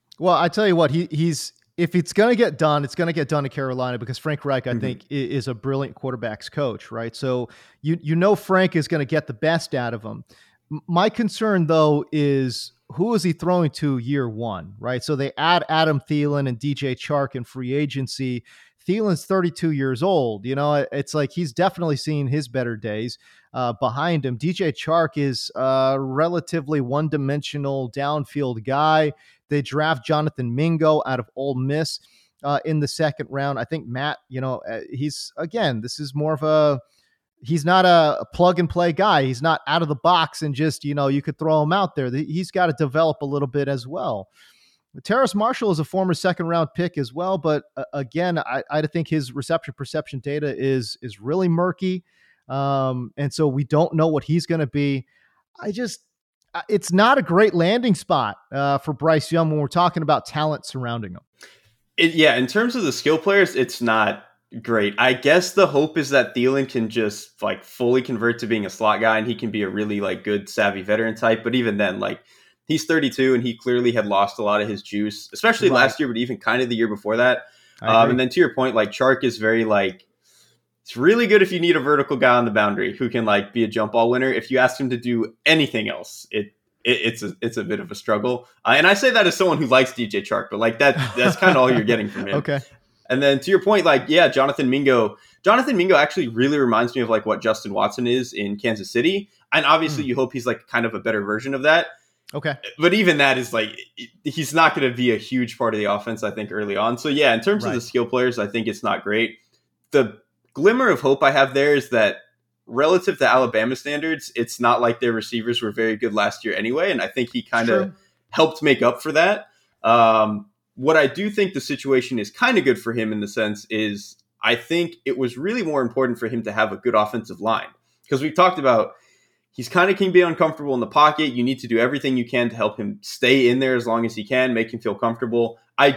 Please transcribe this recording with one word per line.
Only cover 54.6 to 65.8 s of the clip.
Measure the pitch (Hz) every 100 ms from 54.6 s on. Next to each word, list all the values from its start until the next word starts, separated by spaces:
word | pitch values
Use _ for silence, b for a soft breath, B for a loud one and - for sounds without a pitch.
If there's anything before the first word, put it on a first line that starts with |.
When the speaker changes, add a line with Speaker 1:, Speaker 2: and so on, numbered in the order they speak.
| 147
Speaker 1:
be. | 147 143 135 - _ _ _ _ -
I | -
just, | 202 240 - _ _ _ _ _
uh, | 170 -
it's | 208 -
not | 180 220 277
a |
great | 175 175 220
landing | 175 165 233 240
spot, | 175 - 160 110 101 _
uh, | 135 143 139
for | -
Bryce | 143 156 156 -
Young | 165 160
when | 151
we're | 143
talking | 170 175 170
about | 151 143 -
talent | 156 156 151
surrounding | - 131 123 117 101
him. | 90 _ _ b b b b _ -
Speaker 2:
It, | 165
yeah, | 165 151 120
in | 127
terms | 208 240 247
of |
the | 170
skill | - 147 156
players, | 196 196 185 -
it's | 127 -
not | 120 110 107 - - _ _ 120
great. | 113 113 104 101
I | 123
guess | 131 139 170 185
the | - 180
hope | 143